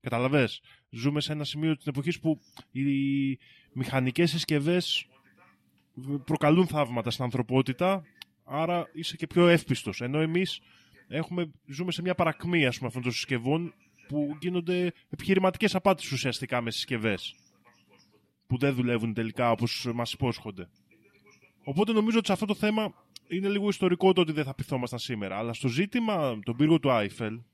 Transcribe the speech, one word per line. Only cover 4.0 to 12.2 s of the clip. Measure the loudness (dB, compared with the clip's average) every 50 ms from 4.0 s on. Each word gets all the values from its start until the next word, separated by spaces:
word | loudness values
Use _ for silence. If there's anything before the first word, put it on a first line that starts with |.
| 0 0 2 2 2 2
συσκευές | 2 -2 -2 0 0 0 2 2 0 0 0 0 -2 -2 -2 _ _ _ _ _ _ _ _ _ _ _ _ _ _ _ _ _ _ -12 -8 -6 -6 -6 -2
προκαλούν | -2 -2 2 4 4 6 6 4
θαύματα | 2 2 -2 -2 0 -2 -4 -2 -2
στην | -4 -2 -4
ανθρωπότητα, | -2 -2 -2 -2 2 2 2 2 2 0 0 0 0 0 0 -4 _ _ _ -20 _ _ _ _
άρα | -8 -4 -4 -2 0 -2 -2 -4 -6 _
είσαι | -10 -8 -8 -6
και | -8 -8
πιο | 0 4 6 8
εύπιστος. | 8 8 6 4 0 -4 -2 -2 -6 -6 -4
Ενώ | -6 -2 0 0
εμείς | 0 0 0 0 0 -2 -4 -12 _ _ _ _ _ _ _ _ _
έχουμε, | _ -6 -6 -6 -4 -4 -6 -6 -6 -8 _ _
ζούμε | -14 -8 -6 -4 -4
σε | -4 -4
μια | -2 -2 0
παρακμή, | 2